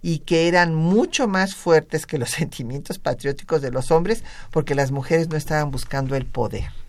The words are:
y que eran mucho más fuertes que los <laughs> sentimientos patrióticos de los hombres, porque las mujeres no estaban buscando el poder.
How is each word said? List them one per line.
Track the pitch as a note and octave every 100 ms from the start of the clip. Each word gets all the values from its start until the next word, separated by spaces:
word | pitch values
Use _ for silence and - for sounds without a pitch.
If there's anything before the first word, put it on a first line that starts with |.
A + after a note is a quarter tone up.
y | E3+ D#3+
que | - E3 E3
eran | F3 F3 D#3+
mucho | E3 G3+ F4+ - B3
más | F#3+ F#3+ -
fuertes | - D#3+ D#3 D#3 -
que | D3+
los | A#2+
<laughs> | -
sentimientos | E3 - C3 C3+ - -
patrióticos | - - C#3 C3+ - D#3+
de | C#3
los | B2+ B2+
hombres, | D#3+ F3 A3+ - - -
porque | D#3+ C3+ C#3+
las | C3+
mujeres | C#3 C3 E3 E3
no | D#3
estaban | D3+ D3+ D3
buscando | C#3 - C#3 C3+ C#3
el | B2
poder. | - G#2+ G#2 - -